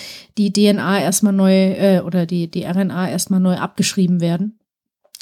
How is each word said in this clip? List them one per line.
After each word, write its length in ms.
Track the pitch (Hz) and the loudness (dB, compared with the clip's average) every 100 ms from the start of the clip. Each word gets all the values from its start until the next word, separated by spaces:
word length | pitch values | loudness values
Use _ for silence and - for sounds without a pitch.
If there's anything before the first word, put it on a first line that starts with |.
| - - - - | -14 -20 -10 -4
die 140 | 202 | -2
D 140 | 208 208 | 2 2
N 140 | 202 | 2
A 180 | 156 196 | 0 0
erstmal 340 | 147 - 208 | 0 0 0
neu, 200 | 196 190 | 2 4
äh, 480 | 190 190 - 196 180 | 4 2 2 2 2
oder 220 | 170 180 170 | 0 -2 -2
die, 240 | 175 165 | -4 -4
die 120 | 175 | -6
R 120 | 165 180 | -4 -2
N 140 | 190 | -2
A 180 | 175 185 | -2 -4
erstmal 300 | 170 - 190 | -4 -2 0
neu 160 | 185 180 | 2 0
abgeschrieben 640 | 156 - - - 180 180 | -4 -2 -2 0 0 0
werden, 380 | 170 170 208 - _ _ _ _ _ - | 0 -2 -4 -10 _ _ _ _ _ -20